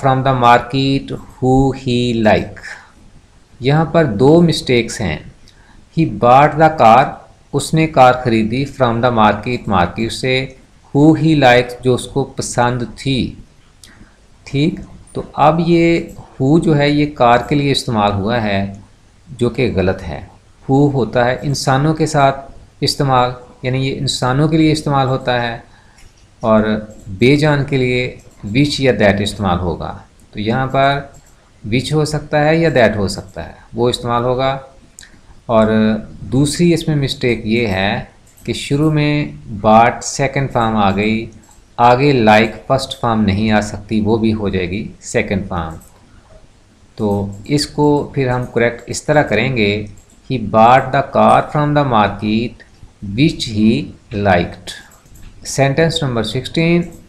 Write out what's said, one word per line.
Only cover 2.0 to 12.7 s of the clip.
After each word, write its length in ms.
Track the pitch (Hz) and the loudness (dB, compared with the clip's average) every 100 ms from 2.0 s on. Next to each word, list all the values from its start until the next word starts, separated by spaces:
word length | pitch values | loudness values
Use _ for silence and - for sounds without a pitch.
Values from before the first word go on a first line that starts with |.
| 123 113 107 | 0 2 2
like।" 360 | 90 80 - - - - _ - - _ _ _ - | 2 0 -12 -18 -18 -20 _ -20 -20 _ _ _ -6
यहाँ 280 | 123 151 156 | 0 0 2
पर 100 | 170 | 0
दो 360 | 147 101 131 170 | 0 2 4 6
mistakes 600 | 170 - - 120 110 - | 4 0 0 0 0 -4
हैं। 320 | 95 76 - - - - _ - - - | -6 -6 -10 -20 -20 -20 _ -20 -8 -2
He 80 | 147 104 | -2 2
bought 340 | 117 131 151 147 | 4 6 4 4
the 120 | 156 - | 2 6
car, 260 | 117 120 143 - - _ _ | 6 6 4 -4 -20 _ _
उसने 340 | 143 - 160 156 | -6 -2 0 2
कार 260 | 147 127 127 | 4 4 4
ख़रीदी, 420 | 123 113 110 127 135 | 0 0 0 -4 -6
from 340 | - 123 117 | -2 -2 0
the 120 | 123 | 0
market, 560 | 117 107 104 123 123 - | 2 2 2 -4 -8 -2
market 440 | 95 87 101 113 | 0 0 -4 -8
से, 440 | - 131 131 - - _ _ _ 139 | -4 -2 -2 -4 -12 _ _ _ 2
who 200 | 151 151 | 4 4
he 180 | 160 151 | 2 4
likes, 440 | 131 123 127 - | 6 4 2 -2
जो 100 | 127 | -2
उसको 300 | 120 - 139 | -2 -2 -6
पसंद 600 | 131 - - - 120 | -6 -8 -6 -2 -2